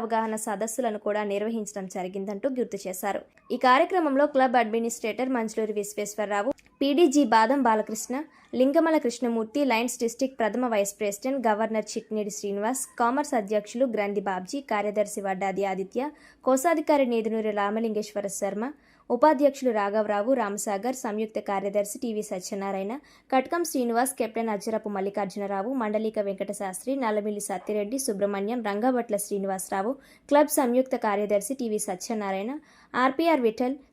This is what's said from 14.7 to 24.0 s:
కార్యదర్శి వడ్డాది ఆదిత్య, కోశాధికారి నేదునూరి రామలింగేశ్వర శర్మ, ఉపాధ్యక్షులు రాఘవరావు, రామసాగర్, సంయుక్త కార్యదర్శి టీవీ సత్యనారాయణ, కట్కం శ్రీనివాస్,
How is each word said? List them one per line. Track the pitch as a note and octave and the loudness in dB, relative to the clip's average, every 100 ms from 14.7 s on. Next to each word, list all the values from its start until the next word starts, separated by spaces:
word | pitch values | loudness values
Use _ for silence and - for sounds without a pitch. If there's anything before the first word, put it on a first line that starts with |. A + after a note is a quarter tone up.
కార్యదర్శి | G#3 G#3 G#3 G3+ G#3 G3 | -2 0 0 -2 -2 -4
వడ్డాది | F#3 G3 F#3 G3 | -2 -2 -2 -2
ఆదిత్య, | F#3+ F#3+ A#3+ C#4+ D4+ - - - | -2 -4 -4 -6 -8 -20 -4 2
కోశాధికారి | C4 E4+ E4 D#4 D4 C4 | 2 4 2 4 4 4
నేదునూరి | A#3 A3 A3 G#3+ G#3 | 2 0 0 0 0
రామలింగేశ్వర | G3+ G#3+ A3+ G#3 G#3 G#3 G3+ - | 0 0 -2 -2 -4 -6 -6 -4
శర్మ, | G3 G3 B3 - _ _ _ | -4 -4 -6 -8 _ _ _
ఉపాధ్యక్షులు | A#3+ D4+ C#4 C#4+ C#4 B3+ G#3+ | 6 6 8 4 4 0 2
రాఘవరావు, | G3+ G#3+ G#3+ G#3 G#3+ C4 | 2 0 2 0 2 2
రామసాగర్, | G#3 G#3 A3 G3 A#3 B3+ | 2 -2 -4 -2 -2 -4
సంయుక్త | A#3 G#3 A3 A3 G#3 | -4 -4 -4 -4 -4
కార్యదర్శి | G3 G3 G#3 G3+ - | -2 0 0 -2 -4
టీవీ | A#3+ G#3+ G#3 | -4 -4 -4
సత్యనారాయణ, | F#3+ F#3 G3+ G3 G3 G3 C4+ - - _ | -8 -6 -6 -4 -4 -4 -8 -12 -20 _
కట్కం | C4 C4+ E4+ E4 | 0 2 -2 -2
శ్రీనివాస్, | C#4 A#3+ A#3 | -2 0 2